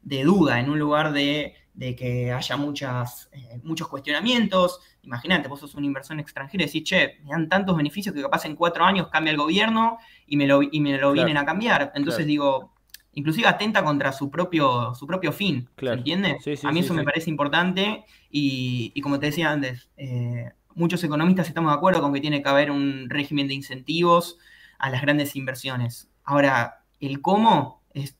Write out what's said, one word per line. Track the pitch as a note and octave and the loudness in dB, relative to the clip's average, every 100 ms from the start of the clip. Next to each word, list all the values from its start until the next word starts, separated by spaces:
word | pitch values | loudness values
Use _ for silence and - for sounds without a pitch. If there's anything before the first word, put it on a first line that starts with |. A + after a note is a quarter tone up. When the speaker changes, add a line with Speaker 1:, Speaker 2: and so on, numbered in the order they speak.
Speaker 1:
de | - C3+ | -6 0
duda, | C#3+ G3 D3+ A#2+ | 4 6 4 2
en | C3 | 0
un | D3+ | 0
lugar | D3+ D3+ D#3 | 2 2 2
de, | C#3+ C#3+ D3+ C#3+ _ _ | 0 0 0 -4 _ _
de | - B2+ B2 | -10 -8 -6
que | B2 B2 B2 | -4 -2 -2
haya | B2 - C3+ | -4 -4 -4
muchas, | D3 C#3 C#3 B2 B2 - - | -4 -4 -6 -4 -6 -10 -20
eh, | C#3 A#2+ A#2+ | -20 -18 -16
muchos | D#3 D#3+ - | -8 -8 -6
cuestionamientos. | C3+ D3 D3 A3 B3 G3+ F#3 F3+ - _ _ | -10 -4 -2 0 2 2 2 2 0 _ _
Imagínate, | - A#2+ D3 F3+ C#3 | -12 -10 0 0 0
vos | C#3 | -12
sos | D3 | -14
una | C#3+ C#3+ | -6 -4
inversión | C#3 - D#3 | -4 -8 -10
extranjera | C#3+ - C3+ G3 | -10 -12 -8 -2
y | D3+ | -2
decís, | D#3 | -2
"Che, | D#3 F#3 C#3+ - | 0 2 2 -2
me | C#3+ | -6
dan | D#3 D#3+ | -4 0
tantos | F#3 F#3+ E3 | 0 2 0
beneficios | D3 G3 G3+ | 0 -2 -6
que | D3+ | -6
capaz | C3+ D#3+ E3 | -2 -2 -4
en | C#3+ | 0
cuatro | E3+ E3+ F3 | 0 4 4
años | G3 - | 4 0
cambia | D#3 D#3 | 0 2
el | D3+ | 0
gobierno | D3+ F#3 A3 A3+ A3+ A#3 - - _ | 2 2 2 4 2 0 -16 -20 _
y | C#3+ | 2
me | C#3 | 6
lo, | C#3 | 6
y | C#3+ D3+ | 4 2
me | C#3+ | 0
lo | C3+ | 2
Speaker 2:
Claro. | C#3 | 2
Speaker 1:
vienen | C#3+ - D3 | 4 2 2
a | C#3+ | 0
cambiar". | E3+ A3+ E3 C#3 C#3+ | 0 2 2 0 -2
Entonces, | C#3+ F3+ | -2 -2
Speaker 2:
Claro. | D#3 | 0
Speaker 1:
digo, | D3 C#3+ C3 - _ _ - _ | 2 2 0 -4 _ _ -20 _
inclusive | - C#3+ D#3+ F#3 | -6 -2 2 2
atenta | E3+ G#3+ G#3+ | 2 2 2
contra | D#3 C#3+ C#3+ | 2 0 0
su | - C#3 | -2 -6
propio, | E3 F3+ D#3+ C#3 B2 A#2 | -2 0 2 2 2 -2
su | A#2+ C#3+ | -6 -6
propio | F#3 E3+ | -4 -2
fin, | - G3 C3+ B2 | -2 -2 -2 -6
¿se | - | -8
Speaker 2:
Claro. | C3 A#2 | -4 -2
Speaker 1:
entiende? | B2 F3 G3 C#3 | -2 -2 -2 -2
Speaker 2:
Sí, | - D3 | -4 -4
sí, | C3 | -2
Speaker 1:
A | |
mí | D#3+ | 0
Speaker 2:
sí, | D3+ | 0
Speaker 1:
eso | |
me | E3 | 0
Speaker 2:
sí. | C#3 | 0
Speaker 1:
parece | D#3 E3 | -2 -4
importante | D3 C#3+ D#3+ F3+ F3+ G#3 A3 _ _ _ | -2 0 0 0 0 -2 -4 _ _ _
y, | D3 C#3 C3 B2+ B2 A2+ | -2 -2 -2 -4 -2 -4
y | C#3+ | -6
como | C#3 C#3+ | -4 -2
te | D3 | -2
decía | D#3 D#3+ | 0 0
antes, | D3 C3 B2 _ _ | 0 -2 -6 _ _
eh, | C3+ B2 A#2+ A#2+ A#2+ _ _ | -8 -4 -4 -6 -10 _ _
muchos | - E3+ F3 | -2 0 0
economistas | D#3+ D3+ E3 F#3 E3 | -2 2 4 4 2
estamos | E3 E3 | 0 0
de | C#3+ | 2
acuerdo | - E3+ | 4 2
con | C#3+ | 2
que | C#3 | 0
tiene | D3+ C#3+ | 0 -2
que | C#3 | 2
haber | C#3 D3 | 2 2
un | C#3+ C#3 C3+ B2+ | 0 -2 -4 -6
régimen | C#3+ C#3 D3 C#3 | -6 -2 -2 -2
de | C#3 | -4
incentivos | C#3 C3 B2+ E3 F3 E3+ F3 - _ - - _ | -8 -12 -6 0 4 4 2 -14 _ -20 -20 _
a | C3+ | -4
las | B2+ | -2
grandes | C#3+ D3 C#3+ C#3 | 2 2 0 -6
inversiones. | C3 B2+ C3+ B2+ A#2+ A#2+ - _ | -8 -8 -6 -4 -4 -6 -20 _
Ahora, | - C#3+ C#3 C3 A2+ - _ _ | 0 2 4 2 0 -6 _ _
el | C#3 C#3 | -8 -4
cómo | F3 G3+ A3+ F3 B2 - _ | 2 4 6 4 2 -10 _
es | C#3+ C#3 | -10 -10